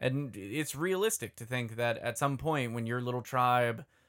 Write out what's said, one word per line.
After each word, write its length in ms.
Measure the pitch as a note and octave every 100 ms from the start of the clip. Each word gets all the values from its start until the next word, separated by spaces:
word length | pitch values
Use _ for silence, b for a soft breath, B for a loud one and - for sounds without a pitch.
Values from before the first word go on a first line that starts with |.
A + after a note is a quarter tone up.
And 360 | B2+ C#3 C#3 G2
it's 400 | G2 A2+ C#3+ C3+
realistic 580 | F3+ F#3 A3 - A2 -
to 80 |
think 300 | A#2 B2 A#2 A2+
that 220 | A#2 A2+
at 200 | A#2+ A#2
some 200 | C#3+ C3+
point 340 | D3+ D3+ A#2+
when 140 | A#2 A2+
your 140 | B2
little 200 | B2 B2+
tribe 640 | - C3 B2 B2 A#2+ A#2 - b